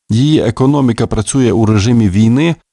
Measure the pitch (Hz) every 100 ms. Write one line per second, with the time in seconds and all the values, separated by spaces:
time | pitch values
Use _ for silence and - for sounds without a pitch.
0 | - 113 147 156 117 - 135 143 127 104
1 | 110 107 104 135 120 95 107 107 110 120
2 | 104 98 113 127 165 160 _